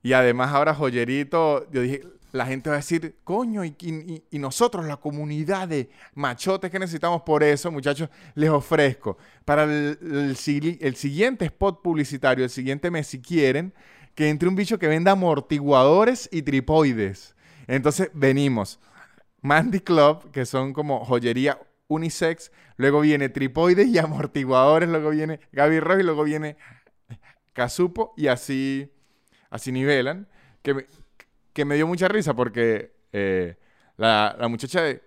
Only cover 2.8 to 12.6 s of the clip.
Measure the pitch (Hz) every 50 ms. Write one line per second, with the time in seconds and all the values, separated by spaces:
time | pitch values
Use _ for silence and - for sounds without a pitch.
2.8 | 143 - 170 165 160 - - _ _ - 180 220 254 233 220 208 180 160 143 _
3.8 | 175 170 160 156 156 180 165 156 _ _ - 147 143 135 131 - 240 240 233 185
4.8 | 165 151 143 - - 151 143 147 151 151 151 151 156 151 196 190 190 175 160 143
5.8 | 120 - _ _ - - _ 143 147 131 120 - - 190 190 196 190 180 165 190
6.8 | 190 175 165 151 - 170 175 165 - 165 156 147 151 147 147 139 - 175 160 143
7.8 | 131 143 143 135 160 143 _ - - - _ 147 151 160 156 143 123 - 170 156
8.8 | 147 135 120 - - 107 92 _ - - _ _ _ - 147 147 151 151 151 151
9.8 | 147 147 151 147 - 165 143 143 143 139 131 131 - 151 147 143 147 165 175 -
10.8 | 160 143 123 - - 143 139 160 214 254 269 - 180 160 - _ 196 196 175 _
11.8 | _ 175 165 156 143 - 143 131 135 135 127 127 127 123 - 135